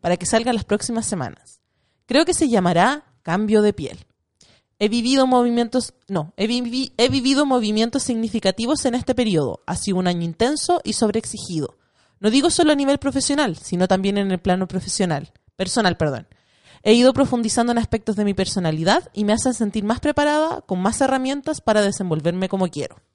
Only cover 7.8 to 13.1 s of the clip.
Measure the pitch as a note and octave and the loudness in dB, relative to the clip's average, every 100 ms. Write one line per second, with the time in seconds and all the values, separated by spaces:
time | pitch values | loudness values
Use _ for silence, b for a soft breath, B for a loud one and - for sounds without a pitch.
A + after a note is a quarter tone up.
7.8 | A3+ C4+ - A3+ A3+ A3+ F#3+ F#3+ A3+ D4 | 0 -2 -4 -2 -2 -2 -2 -2 -2 0
8.8 | - A#3+ A#3 B3 A#3 E3+ C3+ - - E3+ | 0 -2 -2 0 2 0 0 -6 -8 -6
9.8 | - F#3 F3+ F3 E3+ E3 A#3+ D4+ - F4 | -2 -2 -2 -2 -4 -2 -2 0 0 -2
10.8 | - - G#3+ G#3+ - G#3+ - E3 C#3 _ | -2 -2 0 -2 -6 -12 -8 -6 -6 _
11.8 | _ _ _ _ G3+ B3 E4 D#4+ D#4+ C#4+ | _ _ _ _ 0 2 2 2 2 2
12.8 | C#4 C#4 C#4 | 2 0 0